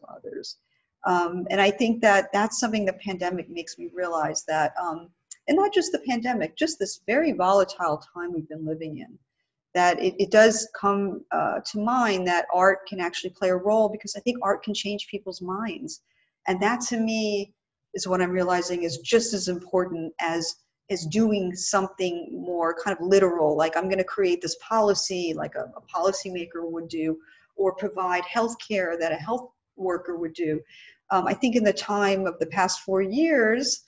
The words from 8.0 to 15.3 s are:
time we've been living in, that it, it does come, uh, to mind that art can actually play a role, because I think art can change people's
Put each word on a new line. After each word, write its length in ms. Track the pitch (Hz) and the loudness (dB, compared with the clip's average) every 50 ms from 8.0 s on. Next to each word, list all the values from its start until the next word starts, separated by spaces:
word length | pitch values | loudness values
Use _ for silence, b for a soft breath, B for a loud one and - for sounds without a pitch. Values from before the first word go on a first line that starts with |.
| - - _ | -6 -10 _
time 180 | 175 175 175 175 | -10 -8 -6 -6
we've 140 | 160 156 156 | -6 -8 -8
been 180 | 156 160 156 | -10 -8 -6
living 340 | 156 160 160 165 156 151 - | -6 -6 -6 -8 -10 -10 -12
in, 200 | - - - - _ _ _ _ _ _ _ _ _ _ - | -14 -16 -20 -20 _ _ _ _ _ _ _ _ _ _ 0
that 280 | 175 180 180 170 - | 4 4 4 4 4
it, 140 | - 185 180 - | 0 -2 0 0
it 140 | 202 185 | 0 4
does 380 | 220 214 220 226 220 226 226 - - - | 8 8 8 8 6 4 -2 -6 -8 -2
come, 460 | - 202 202 202 202 190 - - - - 175 | 0 2 2 2 0 -2 -4 -6 -6 -4 -2
uh, 260 | 160 156 - - - - - | -2 0 0 -2 -2 -4 -6
to 80 | - 208 | -6 -4
mind 460 | 208 226 247 254 240 220 196 185 180 180 | -2 0 2 2 2 2 2 0 0 0
that 180 | 175 175 - - - | 0 0 0 0 2
art 340 | 180 185 196 190 190 - - | 4 6 6 4 4 0 -8
can 140 | 202 185 | -6 -4
actually 300 | 175 175 175 - - 185 | -4 -4 -4 -6 -8 -8
play 180 | 180 _ 190 185 | -6 _ 0 0
a 60 | 185 180 | 0 2
role, 320 | 180 208 214 220 220 208 | 2 2 4 4 4 2
because 260 | 214 214 - 202 - | 0 -4 -10 -10 -12
I 60 | 208 | -4
think 160 | - 247 240 247 | -4 -4 -2 0
art 220 | - 196 202 - - | 0 0 0 0 -2
can 100 | 214 202 | -4 -6
change 360 | - - 202 208 202 - - | -4 -4 -4 -6 -6 -8 -8
people's 300 | - 196 - 190 | -10 -10 -10 -10